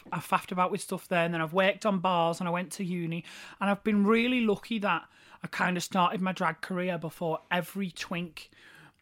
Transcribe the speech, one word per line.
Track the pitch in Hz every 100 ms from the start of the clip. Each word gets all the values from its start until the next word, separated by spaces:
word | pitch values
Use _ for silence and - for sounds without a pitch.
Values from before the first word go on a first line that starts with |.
| -
I | 170
faffed | - 185 -
about | 185 180
with | 190
stuff | - 180 -
there. | 180
And | 170
then | 165
I've | 160
worked | 180 190 202 220
on | 190
bars, | 185 175 165 170
and | 180
I |
went | 175 180
to | -
uni. | 185 180 165 170 - - - -
And | 196
I've | 196
been | 220 208 202
really | 226 240 254
lucky | 220 196 - 226
that | 196 165 - _ - -
I | -
kinda | - 180 175
started | - 196 175 214
my | 185
drag | 180 170 165
career | - 180 180 170
before | 160 - 170 160 -
every | 180 170 196 196
twink | - - 175 170 - - - - - - _